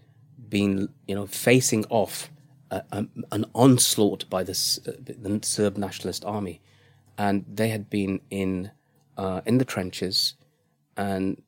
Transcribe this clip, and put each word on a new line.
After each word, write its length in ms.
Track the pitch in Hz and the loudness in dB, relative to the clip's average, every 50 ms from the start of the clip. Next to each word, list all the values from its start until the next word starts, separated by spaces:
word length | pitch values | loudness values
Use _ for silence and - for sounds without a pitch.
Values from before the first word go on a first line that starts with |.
| _ _ _ _ - _ - - 117 107 | _ _ _ _ -20 _ -20 -20 -10 -2
been, 400 | 104 101 101 101 98 98 98 - - _ - | 2 4 4 4 4 2 -2 -4 -6 _ -8
you 80 | - 98 | -6 -6
know, 120 | 101 101 | -6 -6
facing 580 | 98 - - - 120 127 131 127 - 123 110 104 - | -6 -6 0 4 6 6 6 6 4 0 0 0 0
off 400 | 117 110 95 - - - - - - - - - _ _ _ - | 2 0 0 0 -2 -10 -12 -12 -18 -20 -20 -20 _ _ _ -8
a, 100 | - 113 - - | -8 -8 -8 -8
a, 140 | - 101 110 - - - - - | -6 -6 -6 -6 -8 -12 -10 -6
an 140 | - 104 110 - - | -4 -4 -4 -2 4
onslaught 760 | 110 123 139 127 123 - - - - 104 98 95 - - - | 6 8 8 8 8 6 2 4 4 4 2 2 -2 -6 -4
by 140 | 98 92 92 | -4 -4 -4
the 80 | 92 | -2
S-, 280 | 90 - - - - - - | -4 -4 -2 -2 -2 -4 -6
uh, 40 | - - - | -12 -12 -12
the 400 | 131 - - - 104 95 104 107 - | -14 -16 -14 -10 -6 -4 -4 -2 -2
Serb 340 | - - - 107 101 95 | -4 0 0 0 0 0
Nationalist 460 | 101 101 95 - - - 92 85 - - | -2 -6 -6 -6 -8 -8 -6 -6 -6 -6
Army, 380 | 98 107 104 101 90 82 - _ _ _ _ _ _ _ _ _ _ - | -6 -6 -4 -6 -6 -8 -12 _ _ _ _ _ _ _ _ _ _ -6
and 260 | - 104 101 98 101 90 - | -2 0 0 0 0 -2 -4
they 180 | 101 101 110 113 | -2 0 0 0
had 200 | 113 107 101 - | 0 -4 -6 -4
been 320 | - 104 98 95 95 90 - - | -2 -2 0 0 -2 -4 -6 -6
in, 420 | 98 98 95 95 95 90 92 98 - _ _ _ _ _ _ _ - | -4 -2 -2 -2 -2 -4 -6 -8 -14 _ _ _ _ _ _ _ -10
uh, 240 | - 98 95 92 92 - | -6 -4 -4 -4 -4 0
in 120 | 110 117 | 2 2
the 80 | 127 127 | 2 2
trenches, 720 | - - 104 92 90 - - 92 92 - - - - - _ _ _ _ _ _ _ _ _ _ _ - | 0 -2 -4 -4 -4 -6 -6 -6 -2 0 0 0 -2 -4 _ _ _ _ _ _ _ _ _ _ _ -6
and, 460 | - 101 101 98 95 95 95 - - - | -4 -2 -2 0 0 0 -2 -2 -4 -10